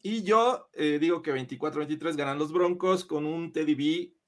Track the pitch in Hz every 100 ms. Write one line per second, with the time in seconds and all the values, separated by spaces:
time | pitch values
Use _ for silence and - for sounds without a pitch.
0 | 196 220 185 220 240 254 - - 151 147
1 | 165 170 160 135 127 123 151 151 147 151
2 | 151 147 139 143 151 170 175 180 185 185
3 | - 151 151 165 165 165 156 143 147 170
4 | 175 _